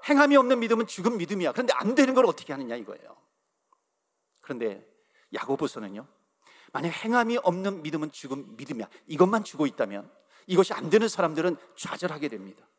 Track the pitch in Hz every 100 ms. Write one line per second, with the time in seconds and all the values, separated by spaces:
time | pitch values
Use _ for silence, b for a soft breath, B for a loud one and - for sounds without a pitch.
0 | - 294 294 277 247 254 226 226 226 -
1 | 185 233 165 196 165 165 247 180 180 254
2 | 262 254 240 156 - 139 127 117 101 101
3 | - - _ _ _ _ _ _ _ _
4 | _ _ _ _ - 127 113 98 - _
5 | _ _ _ - 113 135 151 - 104 101
6 | 131 _ _ _ b b b 131 165 165
7 | 220 240 226 240 190 175 190 196 156 156
8 | 151 - 139 135 123 110 139 143 101 b
9 | _ 156 185 220 214 135 156 - 107 101
10 | - _ _ b - 185 185 202 160 202
11 | 220 - 170 156 151 123 B - - -
12 | 180 151 147 113 95 92 _